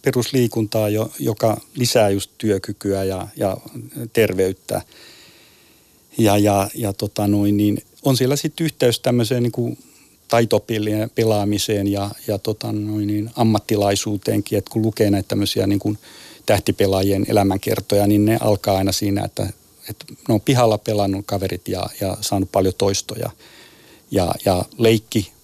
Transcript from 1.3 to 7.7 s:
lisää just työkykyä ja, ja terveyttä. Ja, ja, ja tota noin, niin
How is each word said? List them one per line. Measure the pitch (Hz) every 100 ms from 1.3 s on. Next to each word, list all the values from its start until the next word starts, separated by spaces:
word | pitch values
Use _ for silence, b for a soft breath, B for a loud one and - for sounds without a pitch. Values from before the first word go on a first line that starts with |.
| 104 113 107 -
lisää | - 123 123 104
just | 98 - _
työkykyä | 110 95 - 101 101 98
ja, | 95 92 95 -
ja | 101 95 - - 117 - 117
terveyttä. | - 104 92 95 95 - 98 - B B B B B B B B B B B _ -
Ja, | 110 104
ja, | 104 101 98
ja | - 107
tota | 98 101 - 104
noin, | 104 101 104
niin | 104